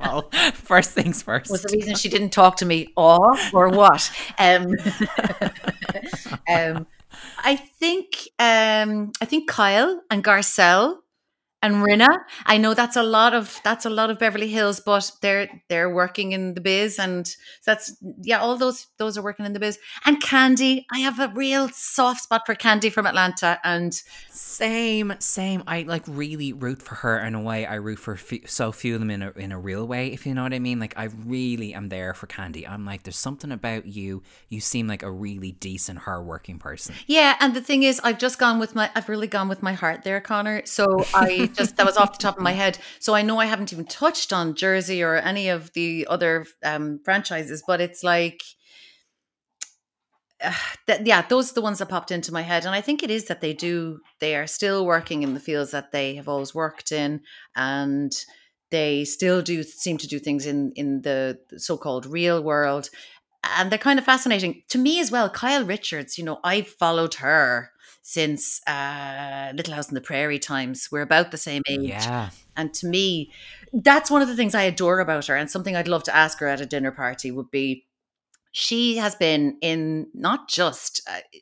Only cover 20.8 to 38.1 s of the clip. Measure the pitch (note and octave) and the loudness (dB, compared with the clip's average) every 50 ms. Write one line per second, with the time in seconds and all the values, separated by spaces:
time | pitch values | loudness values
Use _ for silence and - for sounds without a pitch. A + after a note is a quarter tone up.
20.8 | C4 - A#3 C4 C4 C4+ B3 A3+ C#4 B3 G3 A3+ C4+ C4+ C4+ C#4 C#4 B3+ - - | -2 -4 -4 -2 -2 -2 -2 -2 -4 -4 -2 -4 -2 0 0 0 0 -2 -4 -4
21.8 | - - - - B3+ B3 B3 - - - A3+ A3+ A3+ - A3 - - A#3 G#3+ G#3 | -4 -2 2 2 2 2 2 -2 -2 -2 0 0 0 -2 -4 0 2 4 4 4
22.8 | G#3 A3 F#3+ - G#3 G3 - F#3+ F#3 F3+ F3+ - - E3+ E3+ - - E3+ F3 E3+ | 2 2 0 2 0 2 2 2 2 2 0 0 0 0 0 0 0 -2 0 0
23.8 | F3 F3 E3+ - - - - - - - - - - - - - A3+ A3 A3+ A3+ | -2 -2 -4 -6 -10 -14 -18 -20 -20 -18 -16 -14 -14 -12 -6 -4 -2 -2 0 0
24.8 | A#3 A3+ A3 G#3+ G#3+ G3+ G3+ - - - - - F#3+ F#3+ F#3+ F#3 F#3 - E3+ E3+ | 0 0 0 0 -2 -4 -4 -6 -4 -4 -4 -2 -2 -2 -2 -4 -4 -4 -6 -6
25.8 | E3 D#3 E3+ D#3+ D#3 - D3 C#3 D3 D3 D#3 D3+ D3 C#3 A#2+ C#3 C3 B2 C3 B2+ | -4 -4 -6 -6 -6 -8 -8 -6 -6 -6 -6 -6 -6 -8 -6 -6 -6 -6 -6 -8
26.8 | - - A2+ - - A#2+ A2+ A2+ G#2 A2+ A2+ A2 G#2+ A2+ A2+ A2 A2 - G#2 G#2+ | -10 -14 -14 -6 -2 -2 0 0 -2 -4 -4 -4 -4 -4 -4 -4 -4 -6 -6 -8
27.8 | G#2 G#2+ A2 - - - G#2 F#2 - - B2 A#2 - - - - B2 A2+ G#2+ - | -8 -8 -10 -8 -10 -10 -10 -10 -10 -10 -12 -12 -10 -10 -6 -4 -4 -4 -4 -6
28.8 | - B2 A#2 A2 A2+ G#2+ G#2 G2 G2 G2 - G2 F#2+ G2 G2 F#2 F2+ G2 F#2+ G2+ | -4 -4 -4 -2 -4 -4 -4 -6 -8 -10 -12 -12 -12 -10 -10 -10 -8 -8 -6 -6
29.8 | A2+ A#2 B2 B2 B2+ C3 A#2+ C3+ - C#3+ C3+ C3 B2+ B2+ C3 B2+ B2 B2 B2 A#2+ | -6 -6 -6 -6 -6 -6 -8 -8 -8 -6 -4 -4 -4 -4 -4 -4 -4 -4 -2 -4
30.8 | A2 A2 - - A2 A2 G#2+ A2+ G#2+ A#2 B2+ B2+ B2+ B2 A#2+ A#2 A2 G#2 - F#2+ | -4 -6 -8 -10 -10 -10 -10 -12 -8 -6 -4 -4 -2 -2 -2 -4 -6 -8 -10 -10
31.8 | G2+ G2 F#2+ F#2 F#2 F#2 F#2 - - - - - G2 F2+ D2+ D#2+ E2 - G2 G#2 | -10 -10 -8 -8 -8 -8 -10 -10 -12 -14 -12 -12 -12 -12 -12 -12 -12 -12 -12 -10
32.8 | - G3 G3+ F#3+ - - E2+ - - - C#3 C#3 - D3 C3+ G#2+ - A#2 A2+ A2 | -10 -10 -10 -12 -12 -12 -10 -8 -8 -8 -8 -10 -10 -10 -10 -8 -6 -6 -6 -6
33.8 | - G2+ G2+ G#2 G2 G2 F#2+ F#2+ - _ _ _ _ _ A2 G#2+ G#2+ - - B2 | -8 -10 -12 -10 -10 -10 -10 -10 -12 _ _ _ _ _ -10 -8 -6 -4 -4 -2
34.8 | A2+ A2 G#2 F#2+ - G2+ F#2+ F#2 G#2 G2+ G2+ G2 F#2+ F#2+ F#2+ - - G2 F#2+ F#2 | -2 -4 -4 -6 -8 -10 -10 -8 -10 -10 -10 -10 -10 -12 -12 -12 -12 -10 -8 -8
35.8 | - - F#2 E2+ - - F#2+ F2 F2 E2+ E2 D#2+ - - F2+ D#2+ - - - - | -8 -8 -10 -10 -10 -8 -8 -8 -8 -10 -12 -12 -12 -14 -16 -14 -14 -14 -14 -12
36.8 | - - - - - - C#4+ D#4 D4+ C#4 C4+ - C#4 C4+ A#3 B3+ B3 - D4 C4+ | -14 -14 -14 -14 -4 0 4 4 6 4 4 4 2 2 0 -2 -2 0 2 4
37.8 | C4+ C4+ C4 B3 - A#3+ | 4 4 2 2 0 -2